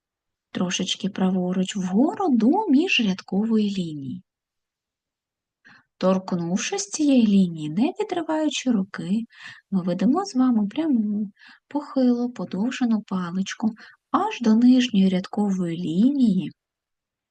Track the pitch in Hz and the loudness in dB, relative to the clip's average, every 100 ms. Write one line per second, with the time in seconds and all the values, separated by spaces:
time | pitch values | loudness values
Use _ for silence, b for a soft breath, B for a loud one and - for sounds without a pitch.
0 | _ _ _ _ _ - 180 185 185 - | _ _ _ _ _ -4 -4 -2 -4 -4
1 | 190 202 190 185 180 185 185 202 180 196 | -6 -2 0 0 -2 -2 -2 -4 -2 2
2 | 311 427 370 233 226 370 440 269 370 - | 2 0 0 2 4 2 2 2 2 0
3 | 208 185 - 190 226 220 208 196 165 151 | 0 -2 -4 -2 0 0 0 -2 -6 -8
4 | 135 185 _ _ _ _ _ _ _ _ | -10 -12 _ _ _ _ _ _ _ _
5 | _ _ _ _ _ _ b b b _ | _ _ _ _ _ _ b b b _
6 | 185 190 190 180 170 190 - 392 - - | 0 0 -2 -4 -2 -4 -4 -6 -8 -2
7 | 294 262 220 196 180 165 151 165 294 - | 2 4 6 4 2 -2 -4 0 0 -2
8 | 427 349 320 311 302 - 254 220 190 - | -4 -4 -2 -2 -2 -2 0 0 -2 -8
9 | 170 214 233 B B B _ 190 175 180 | -4 -4 -4 B B B _ -2 -2 0
10 | 196 320 392 254 254 226 202 294 320 240 | 2 2 0 0 2 2 0 -2 0 0
11 | 208 208 202 b b b _ 294 294 269 | 0 -4 -6 b b b _ -8 -4 0
12 | 247 240 247 - 180 185 240 - 247 214 | 2 2 -2 -6 -8 -4 -4 -2 0 0
13 | - 185 175 185 196 - 220 B B B | -2 -6 -4 -4 -6 -4 -6 B B B
14 | _ 311 415 440 220 220 247 254 247 196 | _ -2 -2 -2 2 6 6 6 4 2
15 | 190 185 190 - 208 185 175 165 165 170 | 2 2 -4 -4 -2 -2 -4 -4 -2 2
16 | 247 294 233 185 147 - _ _ _ _ | 2 4 2 2 -2 -12 _ _ _ _
17 | _ _ _ | _ _ _